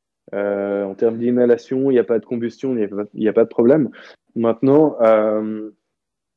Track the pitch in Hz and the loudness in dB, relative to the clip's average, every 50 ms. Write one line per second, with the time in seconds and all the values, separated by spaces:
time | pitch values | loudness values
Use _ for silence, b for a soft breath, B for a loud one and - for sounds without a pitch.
0 | _ _ _ _ _ _ - 101 101 101 101 101 101 101 101 101 101 98 98 95 | _ _ _ _ _ _ -8 -6 -4 -4 -2 -2 -2 -4 -4 -4 -4 -6 -4 -2
1 | - 117 113 113 120 120 123 123 123 123 120 117 - - 135 131 135 139 131 123 | -2 -2 -2 -2 -2 -2 0 2 2 2 2 0 -2 -4 -4 -2 0 2 2 2
2 | 113 - 117 110 - - 127 117 110 101 113 - - 135 127 117 107 98 104 98 | 2 0 -2 -4 -4 -6 -8 -6 -6 -8 -8 -8 -6 -6 -4 -4 -4 -4 -6 -8
3 | 107 104 - - - 107 98 113 113 110 - - 117 117 139 160 139 - B B | -10 -10 -6 -4 -2 0 2 2 2 2 2 2 4 4 4 4 2 -2 B B
4 | B B B B _ _ - 120 113 113 113 113 - 135 135 147 156 147 - - | B B B B _ _ -6 -4 -2 -2 -2 0 2 2 4 4 4 2 2 2
5 | 117 110 110 110 107 110 107 107 107 110 110 107 107 107 107 _ _ _ _ _ | 2 4 4 4 2 0 -2 -2 -4 -6 -8 -10 -12 -14 -18 _ _ _ _ _
6 | _ _ _ _ _ _ _ | _ _ _ _ _ _ _